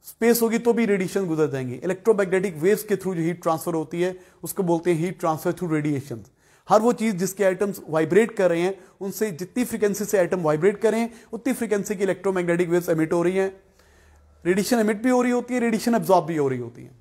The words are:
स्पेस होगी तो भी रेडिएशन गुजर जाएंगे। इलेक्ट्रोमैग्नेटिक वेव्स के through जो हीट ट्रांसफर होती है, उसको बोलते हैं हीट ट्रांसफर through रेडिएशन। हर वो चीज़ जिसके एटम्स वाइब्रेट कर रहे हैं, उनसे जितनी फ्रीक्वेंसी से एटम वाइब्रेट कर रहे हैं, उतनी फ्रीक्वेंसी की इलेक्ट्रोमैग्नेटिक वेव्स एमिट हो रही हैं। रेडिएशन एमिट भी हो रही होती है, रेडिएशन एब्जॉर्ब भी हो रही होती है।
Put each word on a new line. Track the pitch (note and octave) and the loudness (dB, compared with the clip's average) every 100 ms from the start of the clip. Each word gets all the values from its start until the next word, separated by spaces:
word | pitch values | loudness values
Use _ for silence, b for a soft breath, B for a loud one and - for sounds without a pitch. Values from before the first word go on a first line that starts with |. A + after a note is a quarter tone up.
स्पेस | - - A3+ A#3 | -20 0 2 4
होगी | A3+ A3+ | 2 0
तो | A#3 | 2
भी | A3+ A3+ | 2 2
रेडिएशन | G3+ F3+ G3 F#3+ | 0 0 -2 -2
गुजर | D#3+ D3+ | 0 0
जाएंगे। | C3+ B2+ A#2+ | 0 -6 -6
इलेक्ट्रोमैग्नेटिक | E3+ F#3 A3+ G#3 F#3+ F#3 G3 D#3 | -6 -4 2 2 2 0 -2 -2
वेव्स | E3+ G#3 | 0 0
के | G#3 G3 | 0 -4
through | F#3 F3+ | -2 -2
जो | |
हीट | D#3+ F3 | -2 -2
ट्रांसफर | E3+ D#3+ F3 | -2 -2 -2
होती | E3 D#3 F3 | -4 -4 -2
है, | F3+ F3+ B B | -4 -4 B B
उसको | E3 - | -14 -4
बोलते | F#3 E3+ F3 | 0 0 2
हैं | E3+ | 0
हीट | F3 F3 | 0 -2
ट्रांसफर | E3+ D#3 F#3 | -2 -2 -2
through | D#3+ F3+ | -4 -2
रेडिएशन। | D#3 D3+ C#3+ - A2+ G2 b b b b | -2 0 -4 -6 -12 -14 b b b b
हर | G3+ | 4
वो | A3+ | 4
चीज़ | A#3+ A3 F#3 | 0 -2 -2
जिसके | F#3 - | -4 0
एटम्स | G3 F#3 G3+ F#3+ - | 0 0 -4 -4 -4
वाइब्रेट | D#3 D#3+ F3 A3+ - | -2 2 4 4 2
कर | F#3 | 2
रहे | E3+ | 2
हैं, | F3 F#4+ B B | 0 -4 B B
उनसे | G3 F#3 G#3+ | -10 -4 -4
जितनी | D3+ F3+ - B3 | -4 -8 -4 -4
फ्रीक्वेंसी | A3+ G#3 G3 G3+ | 0 -2 -2 -2
से | G3+ | 0
एटम | F3 F#3 | 2 0
वाइब्रेट | D#3 D3+ F3+ G#3 | 0 2 2 2
कर | A3 | 0
रहे | A3 | 0
हैं, | A#3 B B | -2 B B
उतनी | A3+ - | -6 -4
फ्रीक्वेंसी | B3 A3+ G#3 F#3+ G#3 | -2 0 -2 -2 -2
की | |
इलेक्ट्रोमैग्नेटिक | F#3+ F3 G3 F#3+ F3 F3 F#3 | -2 0 -2 -2 0 0 2
वेव्स | F3 F3 | 0 0
एमिट | D#3+ D#3 | 0 2
हो | F3 | 2
रही | E3+ F#3+ | 2 0
हैं। | F#3+ F#3+ _ b b b b b b _ E3+ | -2 -4 _ b b b b b b _ -2
रेडिएशन | F#3+ F#3+ A#3+ | 0 2 2
एमिट | G#3+ G#3+ | 2 0
भी | B3 | 2
हो | B3+ | 2
रही | B3 | 2
होती | B3 A#3+ | 0 0
है, | B3 | -2
रेडिएशन | A#3+ A3+ A#3+ A#3 | 0 0 2 0
एब्जॉर्ब | E3 F#3 D#3 | 4 2 4
भी | E3 | 0
हो | C#3 | 0
रही | B2+ | -2
होती | A#2+ A#2+ | -6 -12
है। | B2+ - | -20 -20